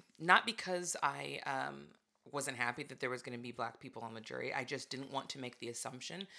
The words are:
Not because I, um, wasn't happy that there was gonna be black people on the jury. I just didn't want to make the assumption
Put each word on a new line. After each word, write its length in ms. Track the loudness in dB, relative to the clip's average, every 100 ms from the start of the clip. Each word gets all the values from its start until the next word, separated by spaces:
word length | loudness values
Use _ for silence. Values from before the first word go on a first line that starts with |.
| -14 2
Not 280 | 8 8 8
because 500 | -2 0 0 2 2
I, 380 | 2 2 -4 -4 -2
um, 420 | 0 0 -4 -12 -18 _ _ -4
wasn't 240 | -2 0 2
happy 260 | 2 2
that 180 | -4 -2
there 80 | 0
was 120 | 0
gonna 160 | -4 -6
be 140 | -4
black 300 | -2 -2 -4
people 200 | -12 -8
on 120 | -8
the 80 | -8
jury. 320 | -6 -2 0
I 100 | 0
just 260 | 0 -2 -4
didn't 220 | -6 -4
want 160 | -4 -4
to 100 | -6
make 200 | -6 -6
the 80 | -6
assumption 580 | -4 -4 -4 -6 -6 -8